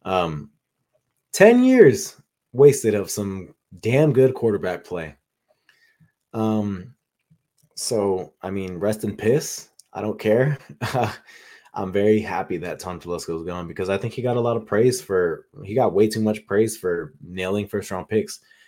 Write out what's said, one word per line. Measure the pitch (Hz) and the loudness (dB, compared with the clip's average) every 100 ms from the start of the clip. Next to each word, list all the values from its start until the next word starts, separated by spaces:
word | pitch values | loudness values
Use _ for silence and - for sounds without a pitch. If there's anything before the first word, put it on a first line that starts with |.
Um, | 92 95 85 76 71 _ _ _ _ _ _ _ _ | -4 -2 -2 -4 -12 _ _ _ _ _ _ _ _
ten | - 208 247 | 6 6 8
years | 254 262 156 101 - - _ _ _ | 6 8 8 6 -4 -16 _ _ _
wasted | 123 143 127 113 104 | 6 6 6 0 -2
of | 92 | -4
some | - 101 95 85 _ _ 90 | -6 -6 -8 -12 _ _ -8
damn | 113 135 156 | -2 2 4
good | 127 131 | 4 2
quarterback | 127 117 98 92 87 | 2 -2 -2 -4 -6
play. | - 87 80 - _ _ _ _ _ _ _ _ _ _ _ | -8 -10 -10 -14 _ _ _ _ _ _ _ _ _ _ _
Um, | 113 110 110 101 95 107 - _ _ _ _ _ _ _ - | -4 -2 0 -2 -6 -12 -20 _ _ _ _ _ _ _ -12
so, | - 113 101 92 - _ | -4 -2 0 -2 -6 _
I | 95 | -10
mean, | 98 95 90 | -8 -8 -4
rest | 101 110 | -4 -2
in | 104 98 | -6 -2
piss. | 110 147 151 - - _ _ | 0 0 -2 -12 -16 _ _
I | - | -8
don't | 107 - | -8 -4
care. | 110 117 143 143 - - | 2 2 2 -2 -8 -12
<laughs> | 120 127 107 - - - - - _ | -6 -2 -4 -6 -18 -20 -20 -20 _
I'm | 98 95 | -10 -4
very | 101 104 107 | 0 2 2
happy | - 90 92 87 | 0 -6 -6 -8
that | 85 78 | -8 -10
Tom | 92 85 | -10 -12
Telesco | 87 85 - 82 | -8 -8 -6 -8
is | 85 | -8
gone | 87 85 | -8 -8
because | 85 92 | -8 -4
I | 98 | -2
think | 117 | -4
he | 123 | -6
got | 123 120 | -4 -2
a | |
lot | 117 113 | -2 -2
of | - | -2
praise | 104 123 - | 2 2 2
for, | - 92 87 76 - - | -2 0 0 -2 -12 -18
he | 95 117 | -6 0
got | 113 | 2
way | 90 107 | 2 2
too | 110 | 2
much | 110 107 - | -2 -2 -2
praise | 101 110 - | 0 0 -2
for | 92 85 78 - | -4 -4 -6 -16
nailing | 85 92 92 104 101 | -14 -6 -4 -2 -4
first | 104 - | -6 -6
round | 92 87 | -10 -2
picks. | 107 104 - _ _ | -2 -2 -10 _ _